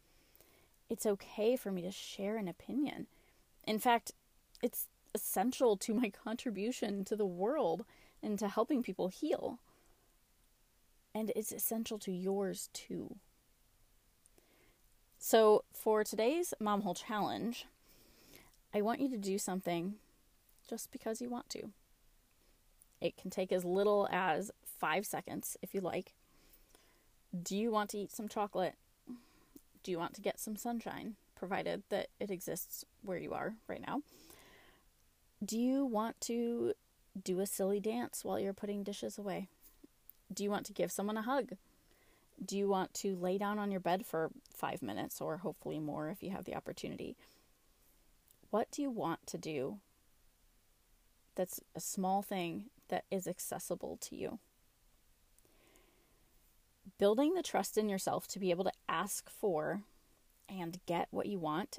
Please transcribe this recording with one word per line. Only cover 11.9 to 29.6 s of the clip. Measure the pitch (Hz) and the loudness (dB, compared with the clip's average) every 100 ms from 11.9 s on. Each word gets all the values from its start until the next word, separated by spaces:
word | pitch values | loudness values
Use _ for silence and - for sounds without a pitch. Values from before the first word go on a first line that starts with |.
| 214 | -4
to | - | -4
yours | 180 185 196 190 185 - | -2 0 2 0 -2 -8
too. | - - - - - - _ _ _ _ _ - _ _ _ - _ - - - _ _ _ _ - | -10 -8 -8 -8 -12 -20 _ _ _ _ _ -20 _ _ _ -20 _ -20 -20 -20 _ _ _ _ -12
So | - 226 220 208 - | 4 8 10 8 6
for | - - 214 | -4 2 2
today's | 214 208 226 330 349 - | 2 2 2 2 0 -2
Mom | 208 202 | 2 2
Hole | 202 180 | 2 -2
Challenge, | - 214 165 104 190 240 - _ - - - - - - - - _ | -2 0 0 0 -4 -6 -10 _ -20 -20 -20 -20 -20 -20 -20 -20 _
I | 208 | 0
want | 208 240 | 0 0
you | 269 | 0
to | 240 | -2
do | 196 196 | -2 -2
something | - 185 180 170 180 208 _ _ _ _ _ _ - | 0 -2 0 0 -2 -6 _ _ _ _ _ _ -10
just | 233 - | -8 -8
because | 254 226 226 | -8 -6 -4
you | 247 | -4
want | 240 - | -6 -8
to. | - - - _ _ - _ _ _ _ _ _ - - - | -10 -10 -14 _ _ -20 _ _ _ _ _ _ -20 -20 -4
It | 170 - | -4 -4
can | 190 | -8
take | 190 190 | -4 0
as | 180 | 2
little | 180 185 208 208 196 | 2 4 6 6 4
as | 180 185 156 202 - - - | 2 2 0 -2 -10 -16 -4
five | 165 160 214 | 0 2 0
seconds | 151 - - - - | -4 -6 -6 -6 -8
if | - 196 | -8 -4
you | |
like. | 180 180 - _ _ - - - - - _ _ _ _ _ 180 | -2 -4 -6 _ _ -20 -20 -20 -20 -20 _ _ _ _ _ -8
Do | 175 196 | -2 0
you | 233 | 2
want | 214 208 | 2 0
to | 208 | -4
eat | 196 | -6
some | - 214 | -6 -6
chocolate? | - 208 185 180 - _ _ - 247 - - - - | -2 -2 2 0 -2 _ _ -16 -16 -18 -20 -20 -20